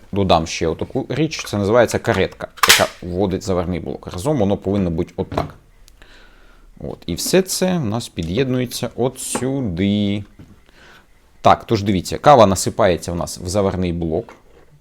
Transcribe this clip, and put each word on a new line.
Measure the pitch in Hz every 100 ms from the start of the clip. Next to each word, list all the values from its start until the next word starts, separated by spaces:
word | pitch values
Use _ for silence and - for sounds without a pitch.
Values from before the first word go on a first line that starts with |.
| -
додам | 98 98 87 82
ще | - 82
отаку | 82 - - -
річ, | 131 156 - -
це | 104
називається | 98 117 110 -
каретка, | - 95 90 - - - -
яка | - - -
вводить | 87 90 101 90
заварний | - 90 85 87
блок. | 76 - -
Разом | 90 110 151
воно | 98 98
повинно | - 101 90
бути | 82 87 -
отак. | - - - - - - - - - - - - - - - -
От. | 69 - -
І | 82
все | - 180
це | 185 - 185 180
в | 117
нас | 110 -
під'єднується | - 80 92 135 127 123 - 120 -
от | 123 -
сюди. | - - 127 139 123 82 101 104 101 104 101 - - - _ - - - _ _ _ -
Так, | 110 90
тож | - 113
дивіться, | 101 95 - 76
кава | - 143 101
насипається | 95 - 98 107 82 -
в | 87
нас | 73 -
в | 92
заварний | 98 95 87 92
блок | 85 82 78 - - _ - - -